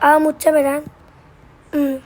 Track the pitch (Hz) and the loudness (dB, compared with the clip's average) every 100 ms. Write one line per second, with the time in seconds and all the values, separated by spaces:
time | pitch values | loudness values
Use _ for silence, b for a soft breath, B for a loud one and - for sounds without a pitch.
0 | 285 311 311 302 320 311 277 285 302 - | 2 4 2 0 0 0 0 -4 -8 -20
1 | - _ _ _ - _ _ 294 277 269 | -20 _ _ _ -20 _ _ -4 -4 -4